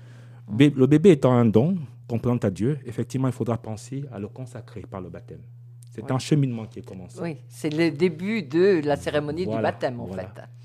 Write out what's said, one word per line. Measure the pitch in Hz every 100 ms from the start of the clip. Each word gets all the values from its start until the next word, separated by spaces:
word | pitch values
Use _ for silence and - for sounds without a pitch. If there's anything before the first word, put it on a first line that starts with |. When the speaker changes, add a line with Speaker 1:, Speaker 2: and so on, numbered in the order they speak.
| - - - - -
Speaker 1:
Bé-, | 107 143 143
le | 131
bébé | 151 190
étant | 147 127
un | 123 117
don, | 107 151 190 143 - -
qu'on | 117
présente | 120 120 107
à |
Dieu, | 90 110 147 120
effectivement, | 117 117 131 131
il |
faudra | 120 120 113
penser | 113 107 - 135 139
à | 101
le | 101
consacrer | - 123 117 120 104
par | - 98
le | 90
baptême. | 87 - 80 - - - - -
C'est | -
Speaker 2:
Oui. | 127
Speaker 1:
un | 131
cheminement | - 151 139 117 107
qui | 101
est | -
commencé. | 95 87 -
Speaker 2:
Oui, | 170 135 -
c'est | - 160
le | 151 165
début | 143 180 160 190 220
de | 139 160 196 175
la | 147 143
cérémonie | 165 147 147 156 185
du |
Speaker 1:
Voilà, | 110 151
Speaker 2:
baptême, | - 151 120
en | 113
Speaker 1:
voilà. | 92
Speaker 2:
fait. | 92 - - -